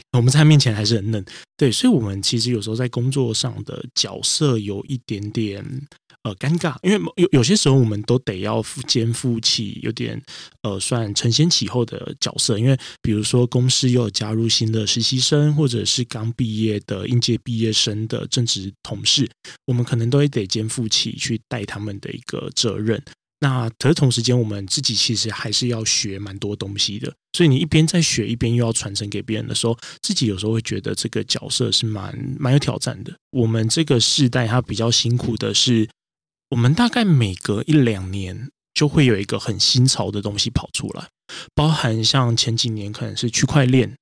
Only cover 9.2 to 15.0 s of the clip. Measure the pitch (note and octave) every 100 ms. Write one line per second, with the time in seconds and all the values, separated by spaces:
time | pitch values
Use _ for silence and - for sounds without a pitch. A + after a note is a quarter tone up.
9.2 | B2+ A2+ - - G2+ - A2+ A#2 A#2 A2+
10.2 | - - - _ A2 G2 - B2 G#2+ G2+
11.2 | A#2 A2+ E3+ - - B2 A2+ - - -
12.2 | - - - G#2 B2+ C3 - - - G#2
13.2 | G#2 B2 B2 B2+ B2+ - B2+ B2 A2 -
14.2 | G#2+ A2 A2+ - A2 A2 G#2+ A#2